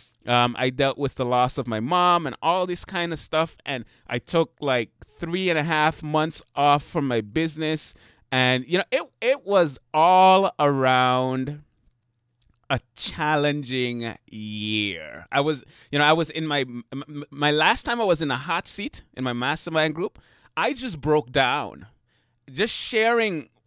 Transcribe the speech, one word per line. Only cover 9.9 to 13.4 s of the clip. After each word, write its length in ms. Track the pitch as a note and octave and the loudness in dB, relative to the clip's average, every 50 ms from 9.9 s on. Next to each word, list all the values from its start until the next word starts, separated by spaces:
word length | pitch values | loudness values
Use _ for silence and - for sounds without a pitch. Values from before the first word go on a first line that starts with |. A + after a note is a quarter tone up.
| - | 2
all 600 | D#3 E3 F3+ F#3 F#3 F#3+ F#3+ F#3+ F#3+ G3 - - - | 4 6 6 8 8 8 8 8 6 4 2 0 2
around 1040 | D3+ C#3+ C#3+ C3+ C3 C3 B2+ B2+ B2+ B2+ B2+ B2+ C3 C3 B2+ C3 C3 C#3 D3 D3 D3 _ _ _ _ _ _ _ _ _ _ _ _ _ _ _ _ _ _ _ _ - | 2 2 4 4 4 4 4 4 4 4 2 2 0 0 -2 -4 -4 -6 -8 -12 -16 _ _ _ _ _ _ _ _ _ _ _ _ _ _ _ _ _ _ _ _ -4
a 120 | C#3 A#2+ - _ _ | -4 -4 -4 _ _
challenging 1160 | - - - - F3 D#3 D3+ D#3 D3 | -10 -10 -8 -6 -4 -2 0 0 2